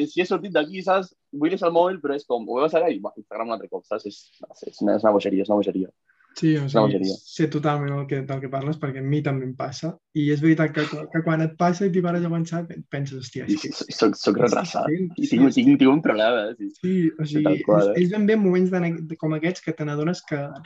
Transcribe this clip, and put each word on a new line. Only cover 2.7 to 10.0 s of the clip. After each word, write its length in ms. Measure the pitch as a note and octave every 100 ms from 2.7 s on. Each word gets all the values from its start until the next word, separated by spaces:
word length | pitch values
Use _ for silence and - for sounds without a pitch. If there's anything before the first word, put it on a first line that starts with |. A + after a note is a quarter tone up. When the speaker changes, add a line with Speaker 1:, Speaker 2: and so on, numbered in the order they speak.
Speaker 1:
ara 140 | E3+ E3+
i, 80 | G#2+
va, 140 | G2+
Instagram 380 | - G#2 G#2 A#2
un 20 |
altre 140 | A2 G2
cop, 140 | F#2 -
saps? 220 | G#2+ G#2
És, 60 | - - _ - - -
és 140 | -
una, 140 | G#2 G#2
és 60 | G#2+
una 60 |
bogeria, 300 | G#2 G2+ F#2+
és 40 | G2
una 80 | G#2
bogeria. 320 | G2 F#2 F#2 _ _ _ _ -
Speaker 2:
Sí, 200 | E3 D3+
o 80 |
Speaker 1:
És 100 | C#3
una 140 | A#2 G#2+
Speaker 2:
sigui, 100 | F#2+
Speaker 1:
bogeria. 160 | F#2+ F#2+
Speaker 2:
sé 240 | - - D#3
totalment 400 | D3+ D3 D3 C#3+ C#3
el 40 | C#3
que, 80 | C#3+ C3+
del 160 | C3+
que 80 | C3+
parles, 300 | C3+ C3+ D3+
perquè 160 | C#3+ C3+
a 80 | C3+
mi 160 | D3
també 240 | D3+ C3+ C3
em 80 |
passa. 380 | B2+ C3+ - D#3+ F#3